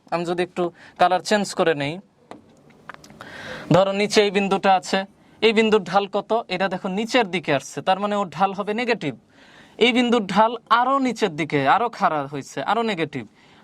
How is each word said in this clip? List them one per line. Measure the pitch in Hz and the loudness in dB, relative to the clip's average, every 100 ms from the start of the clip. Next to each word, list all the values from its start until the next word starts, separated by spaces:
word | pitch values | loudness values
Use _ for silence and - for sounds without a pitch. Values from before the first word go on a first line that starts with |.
| _ | _
আমি | 170 175 | -4 -2
যদি | 175 | -4
একটু | 180 - 175 170 - - | -4 -4 -6 -6 -10 2
কালার | 175 180 | 2 2
চেঞ্জ | 151 214 190 | 0 0 0
করে | - 170 151 | 0 0 0
নেই, | 143 175 - _ - - _ _ _ _ - - - - - - - - - | -2 -8 -14 _ -20 -20 _ _ _ _ -20 -20 -20 -20 -20 -16 -14 -10 2
ধরো | 170 196 | 4 4
নিচে | 196 208 214 | 2 2 4
এই | 208 | 4
বিন্দুটা | 196 196 196 196 185 | 2 0 2 4 2
আছে, | - 190 196 _ _ _ | 2 -4 -4 _ _ _
এই | 220 | 2
বিন্দুর | 220 220 214 | 4 4 2
ঢাল | 170 185 202 | 2 -2 0
কত? | 208 196 226 233 | -4 -2 -4 -2
এটা | 180 190 | -4 -4
দেখো | 180 196 | -4 -6
নিচের | 185 233 254 202 | -4 0 0 0
দিকে | 175 151 | -2 0
আসছে, | 139 - - | -2 -2 -6
তার | 160 185 | -2 0
মানে | 208 208 | 0 -4
ওর | 196 | -4
ঢাল | 147 196 | -2 -2
হবে | 196 202 | -2 -6
নেগেটিভ। | 214 240 233 151 113 _ _ - - - - | -4 -2 -2 -4 -8 _ _ -20 -20 -16 0
এই | 240 | 2
বিন্দুর | 240 240 240 185 | 4 2 2 2
ঢাল | 185 220 240 - | 2 2 0 0
আরও | 233 247 269 | 2 2 0
নিচের | 254 226 208 151 | 0 -2 -2 -2
দিকে, | 151 147 135 | -2 0 2
আরও | 180 233 | 2 2
খাড়া | 226 190 156 139 | -2 -2 0 -4
হয়েছে, | 143 127 - | -8 -10 -8
আরও | 135 214 | -2 -2
নেগেটিভ। | 226 180 156 131 104 _ _ _ | -2 -2 -4 -6 -12 _ _ _